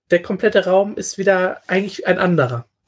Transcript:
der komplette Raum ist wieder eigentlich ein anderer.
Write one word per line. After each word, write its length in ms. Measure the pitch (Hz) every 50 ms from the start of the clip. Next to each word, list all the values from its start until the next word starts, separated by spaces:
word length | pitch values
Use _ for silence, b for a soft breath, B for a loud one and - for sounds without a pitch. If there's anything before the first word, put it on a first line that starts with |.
| _ -
der 120 | 175 175
komplette 440 | 175 - 208 185 - 214 214 202 180
Raum 300 | 180 185 190 202 208 214
ist 220 | - 196 - - 196
wieder 440 | 185 196 190 185 185 185 - - -
eigentlich 400 | - 185 190 202 202 - - -
ein 120 | 185 180 185
anderer. 500 | 185 180 175 156 135 120 120 120 - _ _ _ _